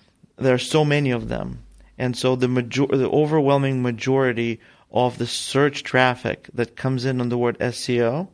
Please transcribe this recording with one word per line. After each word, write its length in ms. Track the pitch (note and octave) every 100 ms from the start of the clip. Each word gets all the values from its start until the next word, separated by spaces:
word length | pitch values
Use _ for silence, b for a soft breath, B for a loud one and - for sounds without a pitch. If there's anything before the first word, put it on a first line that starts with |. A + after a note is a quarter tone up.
| b b _ -
there 160 | C3
are 40 | B2+
so 260 | - D#3
many 280 | D3+ D3 C#3
of 160 | A#2+ A2+
them. 320 | A#2 - - - - b -
And 180 | B2+ A#2+
so 180 | B2+
the 140 | B2+ B2+
major-, 380 | B2+ A#2+ B2+ C#3+
the 240 | C3+ B2+
overwhelming 720 | C#3+ D3+ D#3 C#3 C#3 C#3 C3
majority 760 | B2 A2+ C3 C3+ C3 A#2 A#2 A2 b b b
of 260 | - B2 A#2
the 80 | A#2+
search 580 | - - C3+ D3 C#3+
traffic 640 | - B2+ B2+ A#2+ A2 - -
that 200 | - A#2
comes 300 | - C3 C3
in 160 | B2+ B2+
on 80 | A#2+
the 100 | A#2+
word 180 | A#2+ A#2
S 280 | B2 A#2 -
E 140 | A#2+
O 260 | A#2 C#3 F#3+